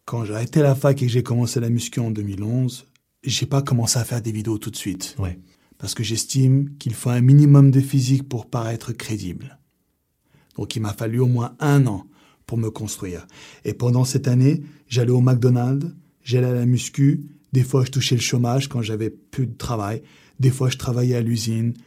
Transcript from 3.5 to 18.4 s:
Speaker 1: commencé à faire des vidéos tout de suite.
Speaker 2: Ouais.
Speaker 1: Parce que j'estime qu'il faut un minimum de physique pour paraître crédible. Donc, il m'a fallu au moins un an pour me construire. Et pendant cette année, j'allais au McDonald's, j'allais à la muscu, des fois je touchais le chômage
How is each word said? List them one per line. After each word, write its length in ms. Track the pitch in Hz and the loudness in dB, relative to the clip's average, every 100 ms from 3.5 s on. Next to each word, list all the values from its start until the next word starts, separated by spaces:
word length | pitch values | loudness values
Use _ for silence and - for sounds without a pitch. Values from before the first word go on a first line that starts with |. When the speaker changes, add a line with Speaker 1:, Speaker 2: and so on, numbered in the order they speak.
| 139 | -2
Speaker 1:
commencé 340 | 139 120 113 120 | 0 0 0 -2
à 60 | |
faire 180 | 110 120 | -4 -6
des 100 | 113 | -6
vidéos 260 | 107 110 107 | -6 -4 -4
tout 100 | 110 | -6
de 40 | - | -8
suite. 400 | 104 95 - - | -8 -8 -8 -6
Speaker 2:
Ouais. 220 | 92 90 - _ _ _ | -8 -8 -16 _ _ _
Speaker 1:
Parce 160 | 101 - | -8 -6
que 80 | |
j'estime 680 | 107 110 - 135 131 135 143 143 | -4 -4 -2 2 4 4 0 -6
qu'il 160 | 123 | -8
faut 160 | - 123 | -6 -2
un 120 | 123 | 2
minimum 500 | 127 143 147 143 139 | 8 8 10 8 8
de 80 | 131 | 6
physique 480 | 135 139 123 135 - | 2 0 2 0 -2
pour 180 | 120 - | -10 -6
paraître 440 | 120 113 117 - | -6 -6 -6 -8
crédible. 680 | 107 - 107 92 92 123 - _ _ _ _ _ _ _ _ _ - | -10 -8 -8 -8 -10 -16 -20 _ _ _ _ _ _ _ _ _ -10
Donc, 180 | 104 117 | -8 -6
il 60 | |
m'a 120 | 107 | -6
fallu 260 | 101 113 117 | -6 -4 0
au 80 | 127 | 2
moins 280 | 120 120 - | 0 -2 -2
un 280 | 151 143 120 | 2 4 4
an 180 | 95 - _ _ _ - | -2 -10 _ _ _ -8
pour 120 | 117 | -6
me 120 | 110 | -4
construire. 560 | 110 107 - 95 85 - - - - | -6 -10 -10 -10 -12 -14 -20 -20 -10
Et 100 | - | -8
pendant 300 | 104 120 123 | -2 0 2
cette 240 | 127 135 127 | 2 0 2
année, 340 | 123 135 160 - - _ | 4 4 2 -4 -20 _
j'allais 220 | 120 120 | -2 2
au 100 | 127 | 2
McDonald's, 680 | 127 123 123 123 123 139 170 - _ _ | 4 4 4 2 0 -2 -4 -10 _ _
j'allais 240 | 123 123 123 | -2 0 2
à 60 | |
la 120 | 123 123 | 0 2
muscu, 560 | 120 - - 139 165 - - _ | 0 -2 2 2 2 -4 -20 _
des 100 | 131 | 0
fois 220 | 127 135 127 | 2 0 0
je 60 | |
touchais 240 | 135 - 120 | -2 0 -2
le 60 | |
chômage 460 | - 123 | 0 0